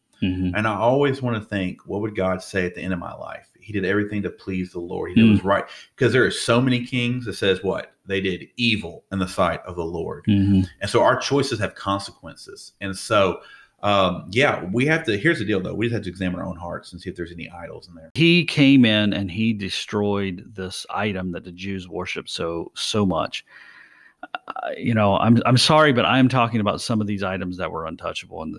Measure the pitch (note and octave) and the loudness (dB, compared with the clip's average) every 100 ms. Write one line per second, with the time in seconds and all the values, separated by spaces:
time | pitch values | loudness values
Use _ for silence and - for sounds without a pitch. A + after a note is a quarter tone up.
0 | _ _ F#2+ F#2 F#2 F#2+ A2 G2+ A#2 C3+ | _ _ -2 0 0 0 0 2 2 4
1 | C#3+ C3 B2 A2+ G#2 G2+ F#2 F2 - G2 | 2 0 -2 -4 -4 -4 -4 -6 -8 -6
2 | G#2+ G#2 F#2 F2+ - G2 F2+ - E2+ F2+ | -4 -2 -2 -2 -4 -4 -4 -4 -6 -6
3 | E2+ - - - - _ - G#2 F#2 G#2 | -6 -12 -14 -16 -20 _ -8 -4 0 0
4 | G2+ G#2 F#2+ - - F#2 F2+ F2+ F2 F2+ | 0 -4 -6 -8 -6 -6 -6 -8 -8 -8
5 | F2 F#2 A2+ G2+ F#2 G2 - - - - | 0 6 6 6 4 0 0 -12 -18 0
6 | B2 B2+ G#2+ - - A#2+ C3 B2 A#2+ B2+ | 2 4 2 2 2 4 4 0 -2 -2
7 | A#2+ B2 A2+ - G2+ F#2 F#2+ E2 - _ | -2 -2 -6 -2 0 2 0 -4 -6 _
8 | F#2+ G2 F#2+ F2 E2+ - A#2+ G#2+ E2+ E2 | -6 -4 -2 -4 -8 -4 0 0 -4 -14
9 | - F#2+ F2+ - F2+ E2+ - F2 E2 E2+ | -8 -4 -4 0 0 -2 -6 -8 -6 -6
10 | E2+ D#2 - G2+ G2 F#2+ F#2 - - A#2 | -8 -6 0 2 4 4 2 -4 -2 4
11 | G#2 B2+ - C#3+ C#3+ G#2+ F#2+ - G2 G2 | 4 2 0 0 0 -2 -6 -6 -4 -4
12 | - - D#2 - - - - - G2 F#2+ | -6 -14 -18 -18 -18 -20 -20 -12 -10 -8
13 | - G#2+ F#2+ E2+ - - _ _ G2+ G2+ | 0 4 4 0 -10 -20 _ _ 0 4
14 | F#2 F2+ - G2 C#3 G#2 F2+ A2 C#3 E3 | 2 0 -4 0 2 0 -2 0 2 0
15 | D#3+ G2+ D3+ E3 G2+ G2 F2+ F2+ A#2 A2+ | 0 0 0 0 0 -2 -2 -4 -2 -2
16 | F#2 F2+ F#2 F2 E2+ E2 F2 E2+ - F2 | -6 -4 -4 -4 -8 -10 -10 -12 -14 -14
17 | F#2+ F2+ E2+ F2 - F2 E2 D#2+ - E2+ | -12 -10 -10 -12 -16 -14 -16 -16 -18 -20
18 | D#2+ - E3 F3 D#3+ - C3+ C#3 A#2 G#2+ | -10 0 4 4 2 4 8 8 8 6
19 | G#2 F2 G2 F2+ A2+ G#2+ F#2+ - - G#2+ | 2 0 -2 -2 -2 -2 -4 -8 -6 -2
20 | G2+ G2+ G2 F2+ - G2+ F#2+ - - F#2+ | 0 0 -2 -6 -12 -12 -10 -10 -8 -4
21 | G#2 F#2 F#2 E2+ F#2 F2 G2 G2 F2+ F2 | -4 -4 -6 -8 -10 -12 -10 -8 -8 -10
22 | F2 E2 - - E2+ E2+ - - - G#2+ | -8 -10 -10 -6 -6 -6 -8 -8 -4 0
23 | G2 E2 - - - - - - - _ | 0 0 -2 -8 -14 -20 -20 -20 -20 _
24 | - _ - - - - - - F#2+ A2 | -20 _ -14 -14 -12 -10 -8 -6 -2 2
25 | G#2 G2 A2 A#2 A#2 B2 - D#3 D3+ B2 | 4 4 4 4 4 4 6 6 6 4
26 | E2+ B2+ C3 B2+ A#2 A2 G#2 D#2+ - A2 | 4 4 4 4 0 0 0 -2 -2 -2
27 | G#2 G2+ F#2+ F#2+ F2+ F2+ E2+ E2 D#2+ F2 | -2 -2 -4 -4 -6 -6 -6 -6 -8 -8
28 | E2+ E2 - F2 D#2+ | -8 -8 -10 -12 -10